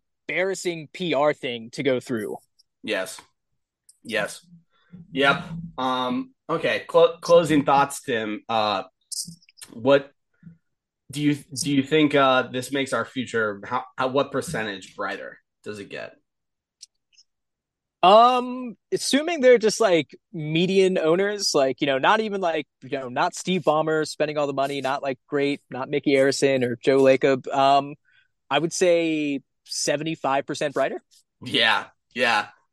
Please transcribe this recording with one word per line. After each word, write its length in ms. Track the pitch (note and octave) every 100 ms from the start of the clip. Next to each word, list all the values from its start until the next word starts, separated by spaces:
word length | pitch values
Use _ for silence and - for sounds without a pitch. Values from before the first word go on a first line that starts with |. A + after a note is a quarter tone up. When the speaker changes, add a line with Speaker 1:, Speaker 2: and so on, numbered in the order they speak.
| _ _ -
Speaker 1:
embarrassing 600 | D#3 F#3+ F#3+ F3+ E3 C#3+
P 180 | - F3+
R 220 | C3+ D3+
thing 360 | D3 C3+ A#2+ A2+
to 100 | -
go 180 | C3 B2+
through. 380 | - A2+ G2+ - _ _ _ _
Speaker 2:
Yes. 380 | G#2+ G2 F#2 - - _ _ _ _ _ _ _
Yes. 420 | - G#2+ G2+ - _ - _ _ _ - -
Yep. 340 | C3 C#3 C#3+ - - - -
Um, 560 | B2+ B2+ B2+ B2+ C3 _ -
okay. 360 | D#3+ C3+ G#2+ -
Clo-, 300 | E3 E3 -
closing 460 | - E3+ D#3 D#3
thoughts, 360 | D3 C#3 C#3 -
Tim. 400 | - A2+ A2 G#2+ -
Uh, 360 | A2+ G#2+ F#2+ - _ _ - - - _ _ -
what 360 | A#2 B2 C#3 - _ _ _ - _ _ _ _ _ _
do 100 | C#3
you, 140 | D3
do 360 | C#3+ - C3 C#3+
you 120 | C#3
think, 320 | C3+ D#3 D3
uh, 280 | C#3+ C3+ B2+ A#2
this 220 | B2+ B2
makes 220 | C#3 C3
our 100 | A#2+
future? 560 | A2 C3+ A#2 A#2 G#2+ G2+
How, 200 | G2+ B2+ - -
how, 100 | C3
what 240 | C3+ C3+
percentage 640 | C3+ - A2+ G#2+ F#2+ - -
brighter 420 | G2 G2 B1 - _ _
does 140 | - G#2+
it 120 | E2
get? 240 | C#2+ A1 _ _ _ _ _ _ _ - _ _ _ _ _ _ _ _ _ _ -
Speaker 1:
Um, 720 | F3+ A3 A#3+ B3+ B3 B3+ B3 - -
assuming 500 | F#3+ - C4+ D#4+ E4
they're 180 | B3+ A#3+
just, 220 | A3 -
like, 340 | A3 E3+ - - _
median 680 | E3 D3+ D#3+ F#3 F#3+ F#3+ F3+
owners, 540 | D#3 F3 G3+ G#3 G3+
like, 260 | D3+ C3+ -
you 60 | C#3+
know, 120 | C3+
not 220 | D#3+ A3
even, 200 | A3 G3
like, 260 | F3 D#3+ - _
you 160 | C3 C3+
know, 100 | B2+
not 260 | C3 F3
Steve 280 | - - F3+
Ballmer 440 | D#3 D3+ D#3 D#3 D3+
spending 300 | - D3+ D3+
all 120 | C#3+
the 40 |
money, 280 | C3+ C#3 C#3+
not, 220 | C3 C#3
like, 180 | C3+ C3 _
great, 320 | C#3+ C#3+ C#3+ _
not 180 | B2+ C3
Mickey 260 | D3 D#3
Arison 500 | C3+ C3+ - C#3 C3+
or 120 | B2 A#2
Joe 220 | - C3+
Lacob. 480 | C3+ C3 C#3+ C3 -
Um, 400 | C#3 C#3 C#3 C#3+ D3 _ _ _ _ -
I 80 | C#3+
would 140 | D#3+
say 680 | - F3+ E3+ E3 D#3 D3 C#3 _ _
seventy-five 800 | - - E3 D3 D#3+ D#3+ C#3 C#3
percent 300 | C3+ C#3+ D3+
brighter. 260 | C#3+ D3 - _ _ _ _
Speaker 2:
Yeah, 400 | B2+ A#2+ A2+ G2+ - _ _
yeah. 340 | A#2+ A#2+ G#2+ G2+ _ _